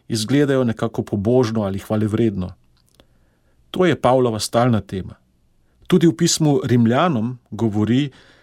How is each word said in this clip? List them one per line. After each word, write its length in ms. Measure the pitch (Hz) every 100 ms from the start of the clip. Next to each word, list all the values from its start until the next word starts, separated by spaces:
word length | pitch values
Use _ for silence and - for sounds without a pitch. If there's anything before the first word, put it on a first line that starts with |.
| _
izgledajo 580 | 113 107 135 147 135 123
nekako 340 | 110 117 -
pobožno 600 | 107 104 101 127 117 110
ali 160 | 101 98
hvalevredno. 680 | - 110 107 110 117 98 90 - _ _ _ _ _ _ _ _ _ _ _
To 180 | - 185
je 80 | 131
Pavlova 440 | 123 131 123 110
stalna 400 | - 120 123 113
tema. 360 | - 98 87 - _ _ _ _ _ _ _
Tudi 180 | 185 170
v 100 | 160
pismu 440 | 170 - 156 143
Rimljanom 760 | - 127 113 123 175 131 113 127 _
govori, 600 | 104 113 104 107 123 143 - - _